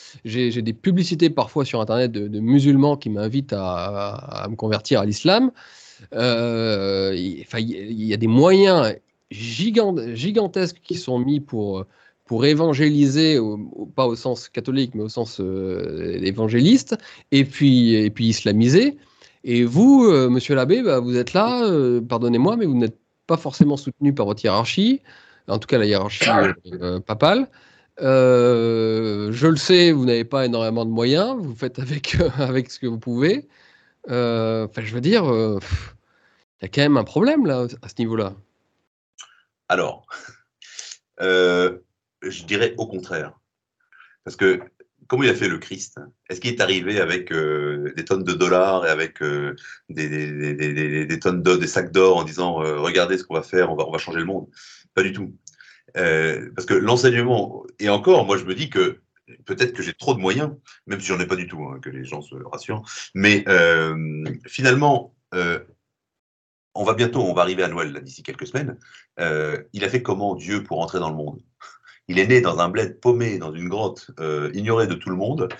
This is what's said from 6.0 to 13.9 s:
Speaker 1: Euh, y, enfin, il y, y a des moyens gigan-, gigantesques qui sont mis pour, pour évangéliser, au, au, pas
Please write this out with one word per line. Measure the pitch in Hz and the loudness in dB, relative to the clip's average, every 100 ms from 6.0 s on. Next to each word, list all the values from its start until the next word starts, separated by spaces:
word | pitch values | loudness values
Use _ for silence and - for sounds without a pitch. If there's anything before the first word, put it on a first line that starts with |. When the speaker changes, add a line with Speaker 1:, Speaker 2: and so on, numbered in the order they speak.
| 110 - | -10 -2
Speaker 1:
Euh, | 123 117 120 117 113 104 98 98 95 92 | 0 2 0 0 0 0 -2 0 0 -2
y, | 92 76 - | -4 -8 -8
enfin, | 117 | -6
il | 113 | -4
y, | 92 101 113 110 | -6 -8 -6 -4
y | 104 | 0
a | |
des | 110 | 4
moyens | 117 160 190 196 180 113 - _ _ - | 6 8 8 8 6 2 -2 _ _ -18
gigan-, | 104 117 113 202 220 208 175 117 113 | -14 -10 -4 0 2 0 0 -4 -6
gigantesques | 156 214 202 190 180 - | -2 0 0 -2 -4 -6
qui | - 170 | -8 -8
sont | - 127 | -4 -2
mis | 127 147 | 0 -2
pour, | 139 113 104 95 95 _ _ _ - | -2 -6 -4 -6 -8 _ _ _ -6
pour | 113 139 | 0 2
évangéliser, | 151 165 139 151 147 143 139 160 147 | 4 2 2 2 4 4 4 2 2
au, | 110 104 - - | 0 -4 -10 -12
au, | |
pas | 101 | -10